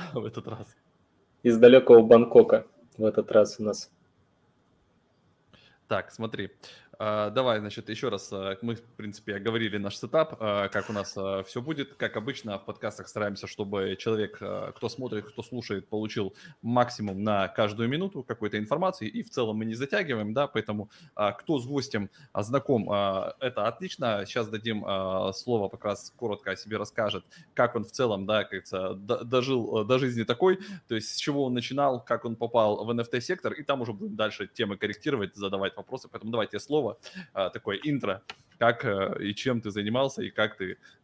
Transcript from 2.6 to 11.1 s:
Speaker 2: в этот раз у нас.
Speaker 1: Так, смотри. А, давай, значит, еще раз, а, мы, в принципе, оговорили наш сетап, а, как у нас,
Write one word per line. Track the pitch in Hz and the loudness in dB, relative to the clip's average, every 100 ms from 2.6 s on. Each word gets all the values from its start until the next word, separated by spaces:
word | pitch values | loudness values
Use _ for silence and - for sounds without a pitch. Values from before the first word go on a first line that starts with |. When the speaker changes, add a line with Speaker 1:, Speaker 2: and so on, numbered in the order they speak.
| - - - - | 0 -16 -20 -2
Speaker 2:
в | |
этот | 107 104 101 | 0 0 4
раз | 110 104 - | 4 4 2
у | |
нас. | 104 98 - _ _ _ _ _ _ _ _ _ _ _ _ _ _ _ _ - - _ - | -4 -4 -8 _ _ _ _ _ _ _ _ _ _ _ _ _ _ _ _ -20 -20 _ -4
Speaker 1:
Так, | 101 - | -4 -4
смотри. | - 110 - 95 - - - - - | -8 -8 -6 -10 -12 -20 -20 -20 -6
А, | 107 107 104 | -2 0 0
давай, | 113 127 110 | 0 2 0
значит, | 104 117 104 | -4 -10 -10
еще | 107 131 | -6 -4
раз, | 98 - | -4 -6
а, | 101 95 95 | -8 -6 -6
мы, | 117 113 | -6 -8
в | - - | -10 -8
принципе, | 107 101 - | -8 -6 -8
оговорили | 101 104 113 110 101 | -4 -2 0 -2 -2
наш | 101 - | -6 -8
сетап, | 117 160 156 - | -2 0 0 -2
а, | 107 101 98 | -2 0 0
как | 104 98 | -2 -4
у | |
нас, | 104 95 | -6 -6